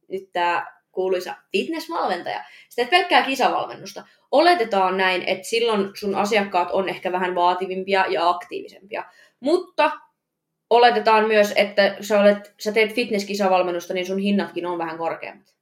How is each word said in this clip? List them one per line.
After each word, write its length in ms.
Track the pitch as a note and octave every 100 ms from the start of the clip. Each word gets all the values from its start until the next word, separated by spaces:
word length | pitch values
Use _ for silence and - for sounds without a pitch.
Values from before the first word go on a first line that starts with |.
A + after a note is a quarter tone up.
| -
nyt 200 | F#3+ F#3+
tää 480 | F3+ F3 E3+ - - _
kuuluisa 420 | - F#3 F3+ F3+ - _
fitnessvalmentaja, 840 | G3+ B3+ D#4+ - E4+ D4 F3+ - G2+ - - -
sä 80 | -
teet 140 | B3
pelkkää 320 | F4+ F4+ C#4+
kisavalmennusta. 840 | B3+ C4 F#3+ E3 A#2+ C3 F#3+ - - _ -
Oletetaan 640 | C4 E4+ F4 G#3+ G3 F#3 F#3+
näin, 260 | F#3 F3+ -
että 220 | F#3 -
silloin 420 | A3+ A#3 G#3 G3
sun 200 | - G#3
asiakkaat 560 | - G3+ G#3+ G3 F3+ F3+
on 180 | F#3+ F3+
ehkä 240 | F3 F#3
vähän 220 | F3+ F#3
vaativimpia 720 | F3+ F3 F3+ F#3 F#3 F#3+ F#3+ F#3
ja 200 | E3+ E3+
aktiivisempia. 760 | F3 - D#3 - - - - - _ _ _
Mutta 500 | B3+ F4+ F4+ - D4+ - _ _ _ _ _ _ -
oletetaan 580 | A#3 A#3+ G#3+ A3 G#3+ A3
myös, 240 | G#3+ G3+ -
että 400 | G3+ - G3 -
sä 200 | G#3 G#3
olet, 340 | G3+ G3+ - -
sä 120 | G#3+
teet 200 | A3 G#3+
fitnesskisavalmennusta, 1000 | A#3 A#3+ G3+ G3 G3+ G3 F#3 F3+ F3 F3
niin 120 | F#3 F3+
sun 120 | F#3+
hinnatkin 480 | G3+ G3+ E3+ E3+ F3
on 120 | E3+
vähän 200 | E3 E3
korkeammat. 480 | E3 - G2+ - _ _